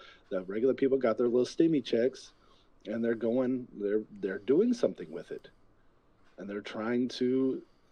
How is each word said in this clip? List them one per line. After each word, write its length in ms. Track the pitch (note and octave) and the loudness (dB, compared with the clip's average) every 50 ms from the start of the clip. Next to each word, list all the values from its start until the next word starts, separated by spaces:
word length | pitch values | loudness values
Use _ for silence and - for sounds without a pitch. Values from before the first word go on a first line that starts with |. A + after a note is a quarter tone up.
| - - - - _ _ | -20 -20 -20 -20 _ _
The 120 | G2+ F#2 F#2 | -6 -6 -6
regular 320 | F2+ G2 A2 A2+ C3+ B2 | -4 -2 0 2 2 2
people 240 | B2 C#3 C3 B2+ C3+ | 2 2 2 2 2
got 180 | B2 A#2 A2 | 2 2 2
their 120 | - B2 A#2+ | 2 2 2
little 180 | A#2 B2 B2 | 4 2 2
stimmy 380 | B2 - - E3 E3 E3 C#3+ A#2+ | 2 2 2 2 4 2 0 0
checks, 480 | - - A#2 A#2 C3+ - - - - - _ _ _ - - _ _ _ _ - | 0 0 2 2 2 0 -2 -8 -20 -20 _ _ _ -20 -20 _ _ _ _ -10
and 180 | - A2 A2+ A#2 | -8 -4 -2 -2
they're 100 | A#2 A#2 | -2 0
going, 520 | A2 A2+ A#2 A2+ C3 C3 B2 C3 B2+ B2 - - G2 | 0 0 0 0 2 0 0 -2 -2 -6 -8 -8 -6
they're, 240 | G2+ G2+ G2+ G#2+ A2 - G#2 G2+ | -2 0 0 0 -2 -4 -8 -6
they're 180 | G2 G2 F#2+ G2+ | -4 -4 -4 -2
doing 340 | - - C3+ D#3+ A3 B3 B3 | 0 2 4 4 4 4 2
something 380 | - - - F#2 - F3+ D#3+ | 2 0 -2 -2 -4 -12 -12
with 200 | D#3+ - - - | -12 -12 -12 -12
it, 180 | - - - - - _ _ _ _ _ _ _ _ _ _ _ _ _ _ _ _ - | -12 -14 -14 -16 -20 _ _ _ _ _ _ _ _ _ _ _ _ _ _ _ _ -14
and 100 | F#2 G2+ | -12 -10
they're 140 | G2+ G#2 G#2 | -8 -8 -8
trying 460 | - - A2+ G#2+ A2+ A#2+ A#2+ B2+ B2 | -8 -8 -6 -2 -2 0 0 0 -2
to, 520 | - - B2+ B2 B2+ C3 C3 C3 C3 - - - _ _ _ _ | -2 -2 0 2 2 2 2 0 -2 -4 -8 -14 _ _ _ _